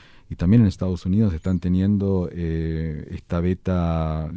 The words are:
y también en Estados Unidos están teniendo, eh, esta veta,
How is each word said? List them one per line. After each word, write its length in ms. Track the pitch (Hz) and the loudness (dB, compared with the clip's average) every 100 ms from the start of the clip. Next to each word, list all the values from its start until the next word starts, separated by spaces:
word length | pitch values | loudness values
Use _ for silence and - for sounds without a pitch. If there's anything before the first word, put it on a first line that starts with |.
| - - - | -20 -20 -14
y 60 | - | -2
también 260 | 85 120 | 4 6
en 60 | 101 | 6
Estados 400 | - 92 90 92 | 2 -2 -4 0
Unidos 260 | 101 110 | 2 2
están 260 | 78 92 90 | 0 -2 -2
teniendo, 680 | 90 92 98 104 98 95 87 | 0 2 2 2 2 0 -2
eh, 760 | 85 85 80 80 80 80 76 - | -4 -4 -2 -4 -4 -4 -6 -10
esta 300 | 90 - 87 | -12 -6 -2
veta, 920 | 90 92 - 90 85 82 80 80 78 | 0 -2 -2 0 0 0 -2 -2 -6